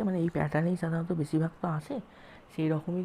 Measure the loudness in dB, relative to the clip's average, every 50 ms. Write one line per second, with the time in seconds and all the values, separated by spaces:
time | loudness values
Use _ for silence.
0 | 0 0 2 2 2 2 2 0 0 2 2 2 2 2 2 2 0 0 0 0
1 | 0 0 0 0 0 2 2 2 2 2 -2 -2 -2 -2 -2 -2 -4 -4 -8 -8
2 | -8 -10 -18 -20 -20 -20 -20 -20 -20 -12 -4 0 0 2 2 0 0 -2 -2 -2